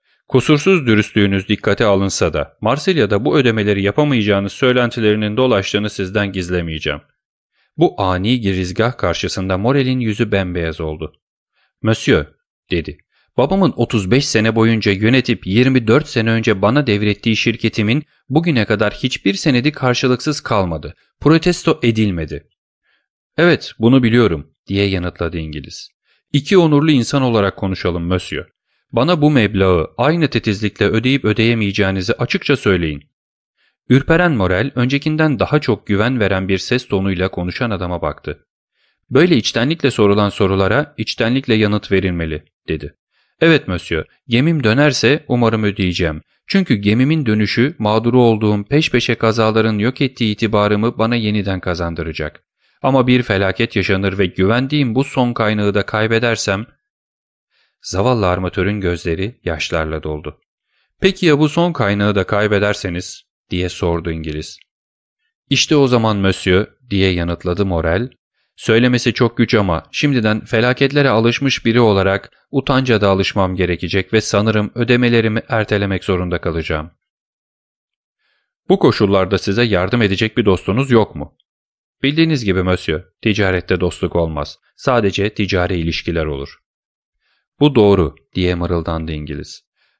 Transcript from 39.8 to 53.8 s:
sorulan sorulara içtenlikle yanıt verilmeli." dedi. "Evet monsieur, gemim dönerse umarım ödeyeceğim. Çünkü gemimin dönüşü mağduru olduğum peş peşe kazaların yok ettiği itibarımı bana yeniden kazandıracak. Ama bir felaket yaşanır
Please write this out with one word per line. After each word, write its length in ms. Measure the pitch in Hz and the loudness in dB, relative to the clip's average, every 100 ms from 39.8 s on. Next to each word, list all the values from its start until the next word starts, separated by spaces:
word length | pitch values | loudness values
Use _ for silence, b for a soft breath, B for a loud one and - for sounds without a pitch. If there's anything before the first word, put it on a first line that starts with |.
| 135 | -2
sorulan 380 | - 104 101 101 | 2 2 2 0
sorulara 640 | - 98 98 98 117 151 - | 0 0 2 0 0 -2 -6
içtenlikle 580 | 110 - 113 131 131 | -8 -4 -2 -2 0
yanıt 380 | 110 104 104 - | 2 2 0 0
verilmeli." 520 | 95 92 85 82 76 - _ - | 0 0 -4 -6 -8 -12 _ -8
dedi. 260 | 80 73 _ _ _ _ - | -8 -8 _ _ _ _ 0
"Evet 280 | 165 151 - | 2 2 0
monsieur, 360 | 90 - 80 - _ - | -8 -4 -6 -6 _ -4
gemim 360 | 117 156 160 | 0 0 0
dönerse 600 | 110 120 147 131 117 151 - | 2 2 2 2 0 0 0
umarım 360 | 123 113 110 | 0 2 0
ödeyeceğim. 580 | 104 98 92 87 85 78 - _ - | -2 -2 -2 -2 -4 -4 -14 _ -2
Çünkü 280 | 196 175 | 0 0
gemimin 520 | 107 101 113 131 160 123 | 0 2 2 2 0 0
dönüşü 480 | 107 104 - 131 - | 0 0 0 -2 0
mağduru 420 | 117 110 117 127 | 0 0 2 4
olduğum 440 | 117 110 107 104 | 4 4 0 -2
peş 260 | 101 147 151 | 0 -2 0
peşe 240 | 120 - | -2 -2
kazaların 640 | 117 113 110 110 110 113 107 | -2 0 2 2 2 0 0
yok 220 | 113 - | -2 -2
ettiği 320 | 135 - 110 | -4 -2 -4
itibarımı 640 | 104 110 107 104 104 117 - | -2 0 2 2 2 0 0
bana 180 | 113 120 | -2 0
yeniden 440 | 107 104 98 95 | -2 -2 -2 -4
kazandıracak. 800 | 95 87 85 82 80 80 76 - _ _ _ _ | -4 -4 -4 -6 -8 -6 -10 -10 _ _ _ _
Ama 240 | 135 131 123 | 0 2 4
bir 160 | 127 | 2
felaket 540 | 117 98 98 95 113 | 2 0 0 -2 -2
yaşanır 420 | 104 | -2